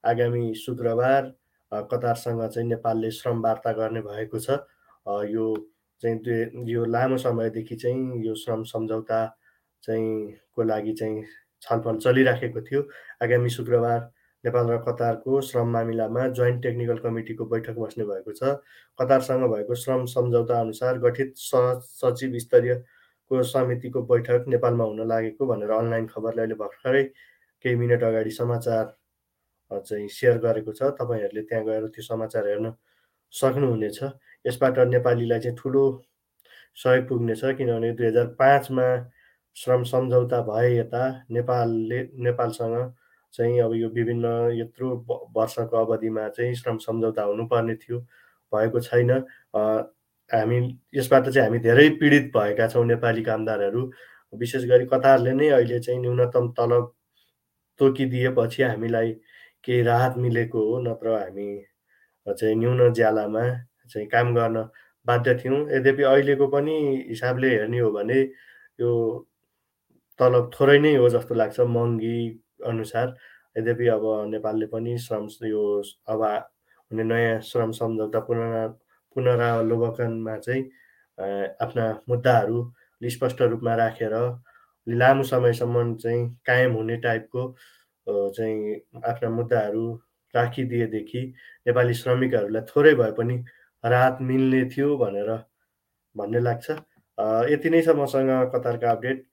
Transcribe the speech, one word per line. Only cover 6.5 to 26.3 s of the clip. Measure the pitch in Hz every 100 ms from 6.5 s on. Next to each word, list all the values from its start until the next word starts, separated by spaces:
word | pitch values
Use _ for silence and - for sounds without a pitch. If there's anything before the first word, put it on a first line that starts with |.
| - 120
यो | 117
लामो | 117 117 131 127
समयदेखि | 127 117 113 113 110 117
चाहिँ | 123 127 131 120
यो | 110
श्रम | 107 120 110
सम्झौता | 110 113 110 110 113 113 110 _ _ _ _ _
चाहिँ | - 110 110 110 107 - _
को | -
लागि | 113 107 104
चाहिँ | 107 110 107 110 - _ _
छलफल | - 117 117 110
चलिराखेको | 123 127 131 120 123 117
थियो। | - 139 143 - - -
आगामी | 117 123 120
शुक्रबार | 120 117 120 117 120 120 _ _ _
नेपाल | 120 123 117
र | 117
कतारको | 117 120 117 113 131 139
श्रम | 131 123 120
मामिलामा | 117 113 113 110 120 131
जोइन्ट | 123 123 123
टेक्निकल | 123 117 120 113
कमिटीको | 117 113 110 110 110
बैठक | 113 113
बस्ने | 113 107 -
भएको | 104 95 107
छ। | 101 131 143 _ - _ -
कतारसँग | 127 131 127 127 127
भएको | 107 104
श्रम | 120 135 127
सम्झौता | 123 - 123 120 113 120
अनुसार | 113 107 127 127
गठित | 120 120 131 -
सह-, | - 131 123 123
सचिव | - - 123 123 131 120
स्तरीयको | 120 123 120 123 - _ _ _ _ 131
समितिको | 123 135 127 123 135 131
बैठक | 117 120 120 123 123
नेपालमा | 120 120 120
हुन | 110 107 113
लागेको | 113 110 110 135
भनेर | 107 104
अनलाइन | 110 117 117 110
खबरले | 117 110